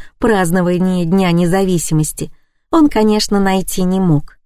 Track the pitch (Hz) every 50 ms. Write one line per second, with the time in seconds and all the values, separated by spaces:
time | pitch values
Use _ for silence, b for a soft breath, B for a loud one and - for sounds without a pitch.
0 | b b b _ - 226 220 190 185 165 175 190 175 175 180 170 185 185 185 180
1 | 175 165 185 196 190 180 170 170 180 170 180 196 196 185 185 165 - - 160 156
2 | 156 - - - 156 - - - _ _ _ _ _ _ - 330 302 294 - 220
3 | 214 214 214 214 - - 208 202 196 196 190 190 185 - - - 185 180 185 190
4 | 190 180 151 143 - - - _ _